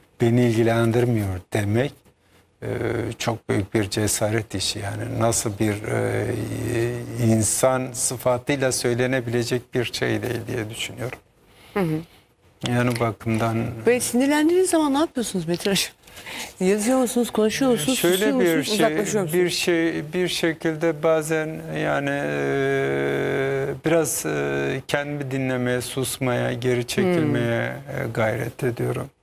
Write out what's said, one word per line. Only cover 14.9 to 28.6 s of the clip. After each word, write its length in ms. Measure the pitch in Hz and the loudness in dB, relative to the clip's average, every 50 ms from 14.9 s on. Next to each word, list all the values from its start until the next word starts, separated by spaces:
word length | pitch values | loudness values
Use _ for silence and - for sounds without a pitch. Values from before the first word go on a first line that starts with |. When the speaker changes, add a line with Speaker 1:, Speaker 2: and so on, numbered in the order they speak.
| 269 | 2
Speaker 2:
ne 40 | 277 | 2
yapıyorsunuz 480 | 320 339 - 262 226 - - 190 165 156 | 0 0 -2 -4 -4 -2 -2 -4 -2 -2
Metin 240 | 175 170 - 202 | -2 -2 0 0
Hocam? 200 | 196 180 - - - _ _ - - - - - - - - - - - | 0 0 0 -2 -6 _ _ -20 -20 -18 -16 -14 -12 -12 -12 -10 -6 0
Yazıyor 380 | 185 185 196 214 208 226 262 262 | 2 2 2 2 2 2 2 2
musunuz, 340 | 254 226 - 240 240 220 | 2 2 2 0 0 0
konuşuyor 400 | - - 214 220 214 - 269 262 | 2 2 2 2 2 2 2 4
musunuz, 280 | 247 220 151 190 262 - | 2 2 2 0 0 2
Speaker 1:
Şöyle 160 | - 170 180 | 2 2 2
Speaker 2:
susuyor 240 | 190 202 262 277 254 | 4 2 2 2 4
Speaker 1:
bir 60 | 190 170 165 160 | 4 4 4 2
Speaker 2:
musunuz, 100 | 135 - | 2 0
Speaker 1:
şey, 80 | 220 | 2
Speaker 2:
uzaklaşıyor 480 | 214 - 226 - 160 208 190 - 214 190 | 2 4 4 4 2 0 0 0 0 0
musunuz? 100 | 156 160 180 180 | 2 2 2 2
Speaker 1:
bir 60 | 175 | 2
şey, 640 | - - - - 175 165 165 165 160 160 156 147 156 | 2 0 2 2 2 4 2 2 0 -2 -4 -4 -2
bir 140 | 180 180 170 | -2 0 0
şekilde 760 | - - - 170 160 156 - 165 160 156 160 165 160 147 151 | 0 0 0 0 0 0 -2 -2 0 2 2 0 0 2 2
bazen 580 | 165 160 160 151 151 160 160 156 156 160 160 160 160 156 156 | 2 4 2 2 0 0 -2 -2 -2 -6 -8 -8 -6 -4 -2
yani, 320 | 156 151 147 143 143 139 | 0 0 0 0 0 0
e, 1600 | 139 143 143 143 143 143 139 139 139 139 139 139 139 139 135 135 139 139 139 139 139 139 139 139 139 139 135 135 139 135 135 139 139 135 - | -2 -2 -2 -2 -2 0 0 0 0 2 2 2 2 2 0 0 0 0 0 0 0 0 0 0 0 0 0 0 0 -2 -2 -4 -4 -4 0
biraz, 400 | 160 160 170 156 139 - - - | 2 2 2 2 0 -2 -4 -4
e, 560 | 156 151 143 143 143 139 139 139 139 139 135 131 - | -4 -2 -2 -2 -2 -2 -2 -2 -2 -4 -4 -4 -2
kendimi 440 | - 143 143 147 147 147 143 131 | -2 -2 -2 -2 -4 -6 -6 -4
dinlemeye, 500 | 131 135 135 131 131 127 123 123 123 123 | -4 -2 -2 0 0 0 0 0 0 0
susmaya, 720 | 123 - - 139 131 117 - - 131 127 123 123 120 123 123 | -2 -4 -4 -4 -4 -4 -4 -2 -2 0 0 0 0 -2 -2
geri 340 | 120 117 127 123 120 120 120 | -2 -2 0 0 0 -2 -2
çekilmeye, 840 | - - - 185 180 170 156 120 120 120 120 117 117 117 117 120 | 0 0 2 2 2 2 2 2 2 0 0 0 0 0 -2 -4
Speaker 2:
Hmm. 340 | 123 135 139 139 135 131 131 | -6 -8 -10 -10 -8 -6 -6
Speaker 1:
e, 20 | 120 117 | -4 -2
gayret 500 | 120 113 110 107 110 - - - - | 0 0 0 0 -2 -4 -6 -6 -4